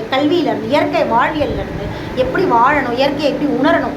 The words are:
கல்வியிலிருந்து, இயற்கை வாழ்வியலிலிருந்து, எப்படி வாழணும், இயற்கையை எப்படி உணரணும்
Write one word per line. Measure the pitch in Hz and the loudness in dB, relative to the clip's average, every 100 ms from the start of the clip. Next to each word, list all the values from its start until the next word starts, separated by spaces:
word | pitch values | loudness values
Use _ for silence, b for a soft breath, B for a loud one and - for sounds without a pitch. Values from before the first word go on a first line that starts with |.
| 220 | -2
கல்வியிலிருந்து, | 262 302 349 254 214 220 | 0 2 2 0 -2 0
இயற்கை | 294 294 330 277 | 0 2 0 2
வாழ்வியலிலிருந்து, | 233 302 311 247 - 277 - 202 B B 247 | 2 2 0 -2 -4 -6 -6 -6 B B -2
எப்படி | 254 359 285 233 | -2 0 2 4
வாழணும், | 254 294 247 233 | 4 2 0 0
இயற்கையை | 285 285 285 | 0 0 -2
எப்படி | 247 285 240 | 0 -2 2
உணரணும் | 294 330 247 | 2 2 0